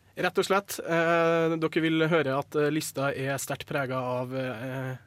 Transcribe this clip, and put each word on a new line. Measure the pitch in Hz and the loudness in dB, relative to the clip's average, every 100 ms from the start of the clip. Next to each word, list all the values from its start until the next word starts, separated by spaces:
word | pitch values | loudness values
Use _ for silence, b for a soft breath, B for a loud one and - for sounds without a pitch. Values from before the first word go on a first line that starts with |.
| _ - | _ -4
Rett | 175 196 | -2 0
og | |
slett. | 185 196 196 - | 2 2 0 -6
Eh, | - 165 165 170 165 165 165 165 | 0 2 4 4 4 4 2 2
dere | 160 170 | 0 0
vil | 160 160 156 | 2 2 4
høre | 170 135 135 | 2 2 0
at, | 139 | -2
eh, | 151 147 | 0 0
lista | 156 151 - 139 | 0 -4 -4 -2
er | - 135 135 | -2 -4 -4
sterkt | - 139 - | -6 -8 -6
preget | 156 131 131 | -4 -2 -2
av, | 123 127 127 | -2 -4 -4
eh, | 131 131 113 131 127 131 127 | -4 -6 -6 -8 -6 -6 -8